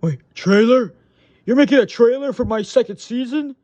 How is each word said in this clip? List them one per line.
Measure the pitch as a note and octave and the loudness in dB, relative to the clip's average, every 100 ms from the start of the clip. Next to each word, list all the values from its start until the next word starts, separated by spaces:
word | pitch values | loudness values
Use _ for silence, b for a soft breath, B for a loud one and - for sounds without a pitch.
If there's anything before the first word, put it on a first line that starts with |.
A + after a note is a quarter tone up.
Wait, | E3 C#3 _ - | -4 -6 _ -10
trailer? | F3+ G3+ A3+ B3+ A3 _ _ _ _ _ - | 0 2 4 2 0 _ _ _ _ _ -4
You're | B3+ | 2
making | B3+ C#4 | 4 4
a | A3 | 2
trailer | - A#3 C4 C#4 | 2 2 2 -4
for | A3 A#3 | -6 -4
my | A3 | -4
second | G#3 - A#3+ G3+ | -2 -2 -2 -8
season? | - A#3+ B3+ C#4+ D4 C4 | -10 -8 -6 -6 -8 -12